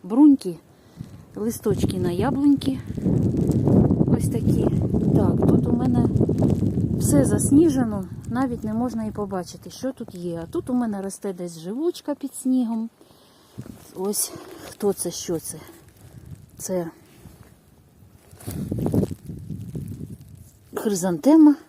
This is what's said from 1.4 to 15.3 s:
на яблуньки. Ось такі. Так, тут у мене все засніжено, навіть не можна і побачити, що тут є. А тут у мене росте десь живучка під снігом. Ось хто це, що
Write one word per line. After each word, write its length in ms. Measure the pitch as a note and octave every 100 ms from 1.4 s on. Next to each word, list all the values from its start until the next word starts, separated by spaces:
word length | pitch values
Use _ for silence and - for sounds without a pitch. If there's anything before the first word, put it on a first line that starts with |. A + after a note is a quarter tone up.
| G#3+ A#3 A3 F#3+ G3 F#3+
на 120 | F3+
яблуньки. 680 | F3 A3+ C4+ C#4+ C#4 - C4 - - - - - - - - - - - - -
Ось 220 | - -
такі. 380 | - - - - - - - -
Так, 220 | - G3 - -
тут 180 | - A#3+
у 60 |
мене 360 | A#3+ C4 A#3+ A#3 - - - - - - - - -
все 260 | - C#4+
засніжено, 800 | B3+ G#3 - C#4 E4+ C4 A#3 G#3 F#3 - -
навіть 380 | A#3 C4 A#3+
не 100 | G#3+
можна 300 | A3 B3 A3+
і 60 | A3
побачити, 600 | G#3+ G#3 F#3+ E3+ F3+ F#3
що 220 | - B3+
тут 220 | C4 A#3
є. 260 | F3+ F3 E3
А 40 | E3
тут 240 | E4+ F4
у 40 |
мене 280 | B3+ A#3 G3+
росте 300 | F#3+ - G3+
десь 260 | F3+ F3 E3
живучка 560 | E3 A3+ E4 F4+ -
під 200 | C#4+ C#4
снігом. 560 | - C4 B3+ A#3 A3+ A3+ _ - - _ _ _ - - - -
Ось 380 | - F#3+ G#3 - - - - -
хто 240 | - G#3
це, 180 | F#3 -
що 280 | - -